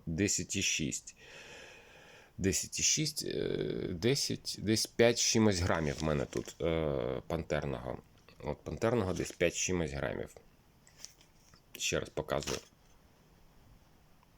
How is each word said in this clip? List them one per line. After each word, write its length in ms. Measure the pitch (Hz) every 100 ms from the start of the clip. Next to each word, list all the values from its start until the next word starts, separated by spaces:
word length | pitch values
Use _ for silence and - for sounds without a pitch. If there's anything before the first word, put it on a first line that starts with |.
| -
десять 500 | 82 98 - 87 98
і 60 |
шість. 540 | - - 73 - - - - - - - - - - - - - - -
Десять 400 | 95 90 - -
і 40 |
шість, 420 | - - 156 -
е, 340 | - - 50 50 - - -
десять, 680 | 87 110 139 - 110 - -
десь 280 | 95 110 -
п'ять 320 | - 117 117
з 20 |
чимось 400 | - 113 107 90
грамів 360 | 90 87 76 67
в 40 |
мене 200 | 78 73
тут, 320 | 58 60 58 -
е, 600 | 82 82 78 69 60 62 -
пантерного. 720 | 82 80 76 76 62 62 - - - - -
От 140 | 73 71
пантерного 540 | - 76 113 120 92
десь 200 | 87 -
п'ять 220 | - 85
з 40 | -
чимось 340 | - 90 78
грамів. 440 | 69 67 50 - - - _ _ _ - - - - - - - - _ -
Ще 220 | - 78
раз 80 | -
показую. 500 | - 76 71 69 65 - _ - - - _ - - - - - - - - - - -